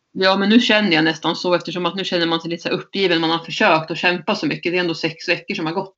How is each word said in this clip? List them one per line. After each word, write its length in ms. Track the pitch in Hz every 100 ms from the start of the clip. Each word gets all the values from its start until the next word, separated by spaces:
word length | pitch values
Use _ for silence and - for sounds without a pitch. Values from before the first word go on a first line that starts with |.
| _
Ja, 240 | 185 190 196
men 120 | 196
nu 120 | 226
känner 320 | 233 214 202
jag 120 | 156
nästan 320 | 160 156 160 175
så 180 | 180
eftersom 320 | 170 170 180 175
att 80 |
nu 100 | 190
känner 220 | 185 180 165
man 140 | 165
sig 100 | 165
lite 120 | 170
så 60 | -
här 80 | 175
uppgiven. 440 | - 196 185 165
Man 100 | 165
har 80 | 165
försökt 520 | 160 - 202 156 156
och 60 | 160
kämpat 420 | 180 180 - 208
så 80 | 151
mycket. 260 | 156 175
Det 60 | 180
är 20 |
ändå 140 | 175
sex 340 | 160 160 160 -
veckor 260 | 170 -
som 120 | 190 160
har 60 |
gått 240 | 185 190